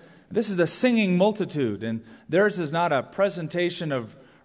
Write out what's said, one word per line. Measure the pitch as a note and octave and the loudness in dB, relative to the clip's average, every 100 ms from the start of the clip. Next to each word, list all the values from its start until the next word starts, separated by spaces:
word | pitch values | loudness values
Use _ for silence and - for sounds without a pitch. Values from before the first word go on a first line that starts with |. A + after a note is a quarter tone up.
| - - - | -20 -20 -6
This | - A3+ | -4 -2
is | F3+ | 0
a | E3 | 0
singing | - B3+ A#3 G3 F3+ | 2 2 2 2 4
multitude, | G#3 G#3 F3+ D3 A#2+ G2 | 2 2 -4 -2 -2 -2
and | A2 A2+ - - - | -4 -6 -8 -20 -2
theirs | E3+ G#3 F3+ | 2 2 0
is | D3+ | -4
not | D#3+ F3 | 0 0
a | C#3 | 0
presentation | A2+ - G3 E3+ D#3+ F3 F3 F3 D#3+ | -2 -2 -2 -2 -6 -2 -2 -2 -4
of | C3+ G#2+ - - _ | -4 -6 -14 -20 _